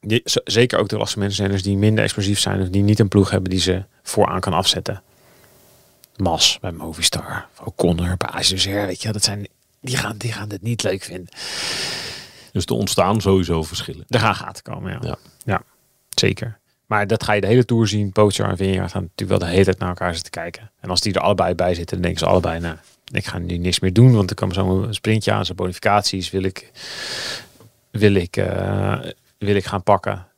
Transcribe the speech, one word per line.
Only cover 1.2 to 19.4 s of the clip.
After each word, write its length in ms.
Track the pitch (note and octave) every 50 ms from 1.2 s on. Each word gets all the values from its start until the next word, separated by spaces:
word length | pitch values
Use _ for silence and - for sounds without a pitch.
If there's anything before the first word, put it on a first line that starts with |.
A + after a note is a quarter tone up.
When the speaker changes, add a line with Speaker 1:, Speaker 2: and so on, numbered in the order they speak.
| G2+ G2+ G2+ G2+ G2+ G2 G2 G2 F#2
Speaker 1:
die 140 | G2 G2+ G2
minder 260 | G2+ G#2+ G#2+ A2 G#2+
explosief 360 | G2+ - - G2+ G2 G2+ G2+
zijn 220 | - G2 G2 F#2+
of 60 | F#2+ F#2
die 140 | F2+ G2 G2+
niet 160 | G2+ G#2+ G#2
een 80 | A2+ F#2+
ploeg 220 | - G#2 G2 F#2
hebben 200 | F#2+ G2 F#2 F#2
die 100 | F#2 F#2+
ze 240 | F2 F#2 F#2 F#2 F#2+ _ _ _ _
vooraan 360 | - - - G2+ - E2+ F#2
kan 140 | F#2 - F2
afzetten. 480 | E2+ F#2 - - F2+ - - - G2+ _ _ _ _ _ _ _ _ _ _ _ _ _ _ _ _ _ _ _ _ - _ _
Mas 420 | - G2 F2 E2 D#2 - - - -
bij 100 | - F#2+
Movistar, 760 | E2+ E2 - D2+ D#2 D#2+ E2 - - - - - - - - - _ - -
O'Connor 540 | - - _ - F2 F2 E2 F2 F2 F#2 F2
bij 120 | - - -
A 80 | -
S 240 | - - F#2+ F#2+ F#2
R, 40 | F#2+ G2 G2+ G#2
weet 160 | F#2+ F#2 -
je, 100 | - A2
dat 120 | G#2+ G#2 -
zijn, 240 | - G2+ G2+ G2+ - _ _ _ _ _ _
die 160 | _ C3 B2 A#2+
gaan, 200 | - G#2+ G#2+ G#2+
die 140 | A#2 A#2+
gaan 180 | A2 - G#2 G#2
het 120 | G#2+ F#2
niet 220 | - A#2 A#2+ A2 -
leuk 200 | G2 F#2 G2 -
vinden. 300 | - E2+ F#2 F2+ F2 _ - - - - - - - - - - - - - - - - - - - - - - -
Speaker 2:
Dus 140 | _ G2 F2+
er 80 | - -
ontstaan 460 | A#2 G#2+ F#2+ - - F2+ F#2 G#2 A2+
sowieso 420 | G2 G2 G2 F#2+ F2+ E2+ E2+ D#2+ D#2+
verschillen. 420 | D#2 - - - - - E2 E2+ _
Speaker 1:
Er 120 | A#2 A#2+
gaan 160 | - A2+ -
gaten 280 | - - - - - -
komen, 280 | - G2+ F#2+ G2 F#2
ja. 80 | F#2 -
Speaker 2:
Ja. 160 | - - - - _ - _ _ -
Speaker 1:
Ja, 160 | - F#2+ - - _ _ _ _ _ _ _ _ _
zeker. 480 | - - - G2 F#2+ - - A#2+ G#2+ _ _ _ _ _ _
Maar 220 | _ A2+ G#2+ G2+ F#2+
dat 160 | A2+ G#2+ -
ga 100 | - G#2+
je 80 | G#2
de 60 | G2 F#2
hele 180 | A2+ B2+ B2
Tour 220 | - B2 A2+ A2+ G#2
zien. 240 | G2 G#2+ G#2 G2
Pogacar 380 | F#2+ - G#2+ G#2 G2 - G#2 G2+
en 80 | F#2+ F2
Vingegaard 340 | F#2+ F#2+ F#2+ F#2 F#2+ F2+
gaan 100 | - F#2+
natuurlijk 280 | F#2 F2 _ - G2+ F#2+ G2
wel 100 | G2